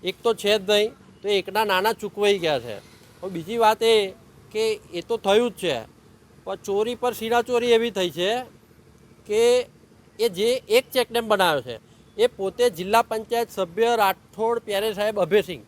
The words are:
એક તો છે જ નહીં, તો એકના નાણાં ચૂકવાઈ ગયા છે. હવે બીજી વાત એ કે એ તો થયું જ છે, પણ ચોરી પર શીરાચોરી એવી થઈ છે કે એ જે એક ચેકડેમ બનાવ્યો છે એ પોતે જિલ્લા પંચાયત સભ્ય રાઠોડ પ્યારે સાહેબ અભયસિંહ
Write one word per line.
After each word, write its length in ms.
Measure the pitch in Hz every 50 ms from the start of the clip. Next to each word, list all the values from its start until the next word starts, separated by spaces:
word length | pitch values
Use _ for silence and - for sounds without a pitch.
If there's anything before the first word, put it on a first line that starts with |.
| -
એક 120 | 180 190 - -
તો 100 | 233 226
છે 240 | - - 202 208
જ 120 | 220 190 185
નહીં, 220 | 208 208 214 226 269 - - - - -
તો 80 | - 202
એકના 340 | 208 196 175 - 190 214 220
નાણાં 300 | 208 190 185 190 220 226
ચૂકવાઈ 460 | - - 202 - 202 208 208 202 190
ગયા 200 | 170 160 147 131
છે. 180 | 117 120 107
હવે 520 | 98 - - - - - - - - - 190
બીજી 280 | 190 175 156 175 226
વાત 260 | 233 226 214 220 220 226
એ 300 | 226 226 214 202 190 185 - - - - - - -
કે 280 | - 214 220 220 220 - - - 165
એ 80 | 175
તો 160 | 170 - 233
થયું 340 | 220 - 196 196 214 240 240
જ 20 | 185
છે, 280 | - 185 175 139 117 110 - - - _ - - _ _ _ - - _
પણ 120 | 185 196
ચોરી 400 | 196 - - 196 202 214 233 247
પર 180 | 226 247 247 226
શીરાચોરી 580 | - 220 226 233 240 233 247 247 240 233 247
એવી 200 | 233 226 233 240
થઈ 180 | 208 196 185 180
છે 320 | 143 156 175 196 226 233 180 - - - _ _ - - _ - - - - - - _ -
કે 380 | - 208 214 233 240 247 247 247 - _ - - _ - _ _ _ _ -
એ 100 | 214 233
જે 320 | 180 170 208 233 247 262 - -
એક 220 | 214 247 262 -
ચેકડેમ 360 | - 262 240 - 226 233 233
બનાવ્યો 340 | 214 214 196 190 170 156 139
છે 180 | 117 123 117 110 _ _ - - - - _
એ 100 | - 220
પોતે 420 | 254 - - 196 190 180 - 240 247
જિલ્લા 320 | 185 156 180 190 208 226
પંચાયત 480 | 233 - 220 220 220 - 233 233 233 220
સભ્ય 460 | - - 190 170 165 196 226 233 240
રાઠોડ 640 | 226 208 190 190 - _ _ - 190 220 226 233 233
પ્યારે 340 | _ - 202 196 208 220 208
સાહેબ 260 | 190 208 214 214 202
અભયસિંહ 440 | 180 156 185 208 185 - 175 123 101